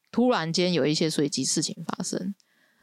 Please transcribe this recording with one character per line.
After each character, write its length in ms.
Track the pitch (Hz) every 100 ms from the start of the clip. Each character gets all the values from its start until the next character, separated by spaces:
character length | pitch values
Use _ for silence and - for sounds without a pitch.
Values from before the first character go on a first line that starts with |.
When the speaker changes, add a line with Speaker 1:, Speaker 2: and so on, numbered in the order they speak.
| _
Speaker 1:
突 200 | - 247
然 220 | 214 160
间 200 | 165 180
有 120 | 170
一 80 | 143
些 160 | 156 160
随 200 | 147 147
机 160 | -
事 180 | 135 160
情 140 | 147 - 165
发 160 | -
生， 160 | 185 -
Speaker 2:
嗯， 140 | 190 - _ _ _ _